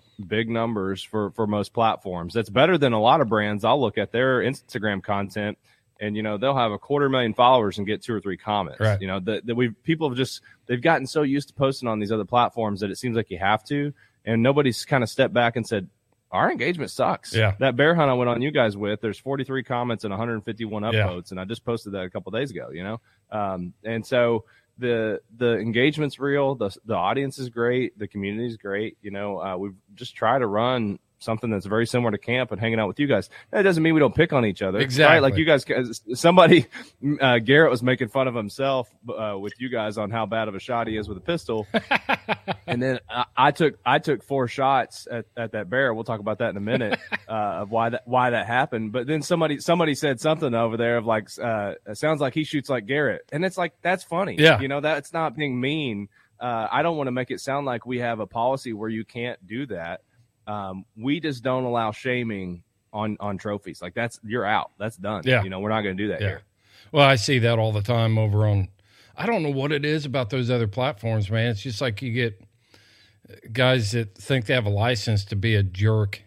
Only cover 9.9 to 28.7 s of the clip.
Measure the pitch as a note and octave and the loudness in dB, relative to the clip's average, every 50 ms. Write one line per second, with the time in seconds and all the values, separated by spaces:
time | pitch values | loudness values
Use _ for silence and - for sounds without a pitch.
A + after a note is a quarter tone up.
9.9 | E3 D#3+ E3 C#3+ B2 B2 C3 - - - _ - - _ _ - B2 B2 A#2+ E3 | -2 0 0 -2 0 -2 -4 -4 -4 -14 _ -20 -20 _ _ -4 -4 0 2 2
10.9 | E3 C#3 C3+ B2+ - D#3 D3+ C#3 C3+ C#3+ C#3 - _ - C#3+ C3+ C#3 - B2+ A#2+ | 2 2 0 -2 -2 0 0 2 0 -2 -4 -6 _ 0 0 0 0 -2 -2 -2
11.9 | A2 G#2+ G#2 G2 A2 A2 G2+ - B2 A#2+ A#2+ G#2 - A#2+ A2+ G#2+ G#2 F#2 G#2+ G2+ | -2 -2 -2 -2 -2 -2 -2 0 2 2 2 2 0 -2 -4 -2 -2 -4 -4 -6
12.9 | F2+ - - B2+ A2+ A2+ G#2+ - F#2+ F2 F#2+ G2 G#2+ A2 - - C#3+ C#3+ C#3+ D3 | -6 -6 -6 -2 -2 -2 -2 -4 -6 -2 2 2 2 0 0 -4 -4 -2 -2 -4
13.9 | C#3 _ _ _ _ _ _ G#2+ A2+ A2+ A2+ C3 C#3 D3 C#3+ C3 A2+ - - - | -6 _ _ _ _ _ _ -2 0 2 4 4 4 4 2 2 0 -2 -4 -2
14.9 | D3 C3+ A#2 G#2+ - - C3+ A2 F#2 B2 A#2+ A#2 A#2 B2 A2+ - A2+ G2+ F#2 - | 0 0 0 -2 2 2 2 4 4 2 2 2 2 -2 -4 -2 -2 -4 -4 -6
15.9 | _ _ _ _ _ _ _ _ - F#2 C#3 G#3+ C4 - A#2+ D3+ F3+ E3 C3+ F#2+ | _ _ _ _ _ _ _ _ 0 2 2 2 0 0 -2 -2 -2 -4 -6 -8
16.9 | - - B2 - F#3+ - - - - A2+ A2 G#2 G2 G#2 C3 C3+ B2 A#2+ C#3 D#3 | -2 -2 0 0 0 -4 -6 -4 0 2 2 2 2 2 0 0 2 4 4 4
17.9 | E3+ E3+ D3+ C#3 B2+ B2 B2 A#2+ A#2+ A#2 B2 D3 D3+ D3 B2 A2 G2 G2+ G#2 G2+ | 4 4 4 4 4 2 2 0 0 0 -2 0 2 2 2 2 2 -2 -4 -4
18.9 | G#2+ G#2 - A2 G2 - _ C3 C#3 C#3 C3+ C3 C3+ C3 A#2 - C3 A#2+ B2 B2 | -4 -2 -4 -6 -6 -6 _ -6 -6 -6 -4 -4 -4 -6 -4 -4 -4 -4 -2 -2
19.9 | A#2 G#2 - G#2+ G2 G2 A2+ A#2+ A#2 G#2+ - - A2 G#2+ A#2 G#2+ G#2 G#2+ G#2 A2 | -4 -4 -4 -6 -4 -4 -4 -4 -4 -6 -6 -8 -8 -8 -8 -8 -6 -4 -4 0
20.9 | A2 G#2+ G2+ F#2+ F2+ F2+ F2 - F#2+ F#2 F#2 F#2+ A#2 - _ - A#2 A2 - G#2 | 2 2 2 0 -2 -6 -10 -10 -10 -10 -8 -8 -10 -8 _ -6 -6 -6 -6 -8
21.9 | G2 G2 F#2 F#2 - G#2 F#2 G2 F#2+ A2+ C#3 C#3 G#2 E2 B1 A#1+ C#2 E2 F2+ G2 | -8 -8 -8 -6 -8 -10 -10 -6 -6 -6 -6 -6 -8 -12 -12 -12 -12 -10 -8 -8
22.9 | A2 A#2 _ _ _ _ _ _ - G#2+ G#2 G2 F#2+ F2+ F2+ F2 - _ _ G#2+ | -10 -10 _ _ _ _ _ _ -6 -4 -4 -4 -4 -6 -8 -10 -12 _ _ -6
23.9 | A#2 A2+ G#2+ - C3+ B2 A#2+ A#2 A#2 A2 - _ _ _ _ _ _ - B2 A#2+ | -6 -6 -4 0 2 2 4 4 2 0 -4 _ _ _ _ _ _ -6 -2 -2
24.9 | A#2+ A2+ A2 A2 G#2 - - _ G#2+ A2+ B2 A#2+ A#2 G2+ G#2+ A#2 G#2+ A#2 B2+ D3+ | 0 0 0 -2 -4 -6 -8 _ -6 -2 0 0 2 0 0 0 2 4 4 4
25.9 | D3 D3+ D3+ C#3 - - C3 C#3+ C#3 C#3+ C#3 C3+ C#3 B2 A2 G2 - - _ G#2+ | 2 0 -4 -4 -4 -4 -4 -2 0 0 0 0 0 -2 -4 -4 -6 -8 _ -4
26.9 | A2 F#2 F2 G2 A#2 C3 C#3 C3+ C3+ - C3 B2 A#2 A#2 A#2 A#2+ B2 B2+ B2+ - | -2 0 0 0 0 0 -2 -4 -6 -8 -10 -8 -4 -2 0 0 2 0 -2 -2
27.9 | - - G#2+ G2+ - G#2 G2 G2+ G2+ A2 A#2+ B2 A2+ A2 _ G2+ | -6 -8 -12 -10 -8 -6 -6 -4 -4 -4 -6 -6 -8 -10 _ -6